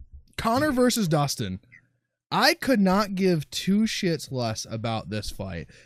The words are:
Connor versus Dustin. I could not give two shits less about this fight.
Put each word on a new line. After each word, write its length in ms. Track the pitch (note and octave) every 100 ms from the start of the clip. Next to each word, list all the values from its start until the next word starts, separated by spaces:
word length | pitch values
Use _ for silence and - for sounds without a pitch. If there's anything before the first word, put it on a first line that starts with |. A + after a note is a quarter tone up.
| - - - -
Connor 340 | A3+ A#3+ D#4
versus 360 | B3+ B3 A#3 F#3+
Dustin. 520 | D3+ C#3+ - G#2 F#2 - - _ _ _ _ _
I 200 | F3+ A#3+
could 260 | - - B3
not 340 | F#3+ F#3+ G#3
give 360 | F#3+ F#3+ E3+ C#3+
two 300 | - - G3
shits 500 | A3 - F#3+ D#3 -
less 340 | B2+ A#2 G#2+ -
about 400 | A2+ A#2 A2 -
this 200 | G#2+ -
fight. 380 | - G2 F2 D2 -